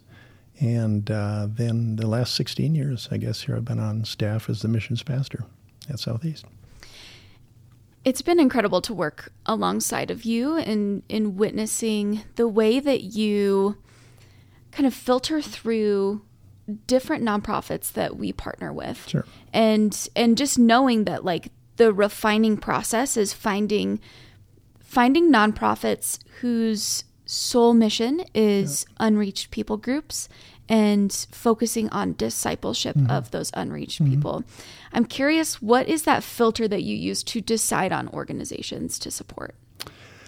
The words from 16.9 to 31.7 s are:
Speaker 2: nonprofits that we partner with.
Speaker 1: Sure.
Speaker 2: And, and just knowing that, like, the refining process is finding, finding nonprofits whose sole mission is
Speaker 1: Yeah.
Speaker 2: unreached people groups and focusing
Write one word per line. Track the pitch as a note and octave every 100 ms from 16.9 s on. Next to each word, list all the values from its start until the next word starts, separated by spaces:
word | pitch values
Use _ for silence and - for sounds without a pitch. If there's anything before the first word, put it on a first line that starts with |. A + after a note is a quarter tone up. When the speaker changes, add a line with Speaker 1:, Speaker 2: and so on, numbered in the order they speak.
| B3+ B3+ D4+
Speaker 2:
nonprofits | A3+ G#3 G#3+ - - D#3+ -
that | - E3+ -
we | G3
partner | - - - D3
with. | D3 - - -
Speaker 1:
Sure. | - - - -
Speaker 2:
And, | - A3 G#3+ G#3+ - - -
and | A#3 A3+
just | C#4 B3+
knowing | A3+ A#3+ C4+ A3 F#3+
that, | D3+
like, | F3+ D#3+ - - _ -
the | A3+
refining | G3 G#3 - G#3+ G#3+ A3 G#3
process | - C3 - A3+ C#4 A3+
is | G3+
finding, | - A3 G3+ G#3 G#3 F#3+ G#3 - - - - - _ _ -
finding | - B3+ B3 D#4 E4+
nonprofits | A#3 G#3+ G#3+ A3 G#3+ A3 - - - - -
whose | B3 A#3 A3+ G#3 - - - _ -
sole | - - B3 A#3
mission | A#3 G#3+ - A#3 D#4+ F#4 -
is | G#3+ G3+ G3 C#3 -
Speaker 1:
Yeah. | - A3
Speaker 2:
unreached | G#3+ G3 - -
people | A3 G#3 G#3+
groups | A#3+ C#4+ - - - - - - -
and | A3 G#3+ G3+ G3 - -
focusing | - A#3 A3+ A3+